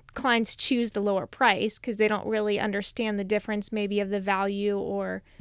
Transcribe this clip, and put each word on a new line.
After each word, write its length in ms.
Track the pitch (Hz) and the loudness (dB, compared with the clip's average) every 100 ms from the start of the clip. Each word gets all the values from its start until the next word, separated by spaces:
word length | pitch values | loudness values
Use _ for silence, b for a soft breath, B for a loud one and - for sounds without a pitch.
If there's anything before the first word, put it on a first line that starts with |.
| - | -8
clients 440 | - 262 233 226 - | -2 2 2 2 -2
choose 340 | - 247 233 | 0 2 0
the 80 | 208 | 0
lower 260 | 202 190 123 | 0 0 -2
price 540 | - 247 185 214 - | 2 4 4 0 -4
'cause 160 | - 208 | -4 2
they 140 | 214 | 2
don't 180 | 214 - | 2 0
really 320 | 220 214 202 | 0 0 0
understand 580 | 208 202 196 - 220 202 | 0 -2 -4 -4 -2 -2
the 60 | |
difference 480 | 190 208 - 208 - | 0 -2 0 -4 -4
maybe 300 | 214 202 208 | -4 0 0
of 80 | 196 | 0
the 100 | 202 | -2
value 580 | 190 190 202 202 202 202 | 0 0 0 0 0 0
or 460 | - 196 190 190 B B | -2 -4 -4 -6 B B